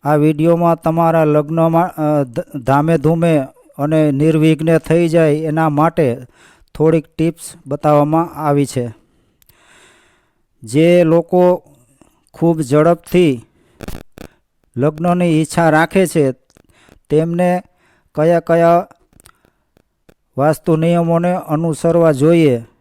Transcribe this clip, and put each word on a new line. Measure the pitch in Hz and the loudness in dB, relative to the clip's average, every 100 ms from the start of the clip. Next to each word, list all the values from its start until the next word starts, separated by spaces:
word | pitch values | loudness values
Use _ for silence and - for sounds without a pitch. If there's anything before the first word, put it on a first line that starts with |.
આ | 143 151 | 0 0
વીડિયોમાં | 151 151 165 170 170 165 | 0 0 0 2 0 -2
તમારા | 165 165 165 165 | -2 0 0 2
લગ્નમાં, | 156 151 147 165 165 165 180 - | 2 0 -2 -2 0 0 -2 -4
અ, | 151 151 | -2 -2
ધ-, | 131 117 - 143 | -4 -8 -12 -10
ધામે | 117 139 156 165 | -2 0 0 0
ધૂમે | 147 165 170 156 131 _ _ - | 0 0 0 0 -4 _ _ -8
અને | 147 156 151 | -2 0 0
નિર્વિઘ્ને | 139 156 156 156 156 160 160 | 0 0 2 2 0 0 -2
થઈ | - 165 170 | 0 0 2
જાય | 165 160 151 | 2 2 0
એના | 160 156 160 | -2 -2 -2
માટે | 147 165 165 143 120 127 _ _ _ _ - | 0 0 0 -2 -2 -12 _ _ _ _ -2
થોડીક | 156 160 - | 0 0 -4
ટિપ્સ | - 160 165 - - 135 | -4 -4 -4 -20 -20 -12
બતાવવામાં | 143 156 147 147 160 170 | -4 0 2 2 -2 -4
આવી | 139 151 143 139 | -6 -2 -2 -2
છે. | 131 120 - _ _ _ _ _ _ _ _ _ _ _ _ _ _ _ _ | -4 -8 -12 _ _ _ _ _ _ _ _ _ _ _ _ _ _ _ _
જે | 110 131 165 175 | -4 2 4 4
લોકો | 165 170 170 180 180 180 _ _ _ _ _ _ _ | 4 2 0 2 2 0 _ _ _ _ _ _ _
ખૂબ | - 165 160 | -2 -2 0
ઝડપથી | 131 147 160 170 - 180 170 123 - _ _ _ - - - - - _ _ _ _ 120 | 0 2 2 0 0 0 2 0 -10 _ _ _ -14 -14 -14 -20 -20 _ _ _ _ -4
લગ્નની | 143 151 175 175 175 156 | -4 -2 -2 0 0 0
ઈચ્છા | 156 - 165 | -2 0 0
રાખે | 156 165 190 180 | 2 0 0 0
છે | 170 139 127 _ _ _ _ _ _ _ | 0 -2 -4 _ _ _ _ _ _ _
તેમને | 151 165 170 180 180 - _ _ _ _ - | -2 -2 -2 -2 -2 -6 _ _ _ _ -2
કયા | 160 170 | 0 0
કયા | 165 170 170 170 - _ _ _ _ _ _ _ _ _ _ _ _ _ _ - | 0 2 4 2 -2 _ _ _ _ _ _ _ _ _ _ _ _ _ _ -4
વાસ્તુ | 147 156 - 160 | -2 -2 -2 0
નિયમોને | 165 170 165 170 175 180 | 0 0 0 0 -2 -4
અનુસરવા | - 156 165 147 170 170 165 | -4 -4 -4 -2 0 2 2
જોઈએ | 139 151 170 151 120 117 _ | 2 2 2 2 0 -6 _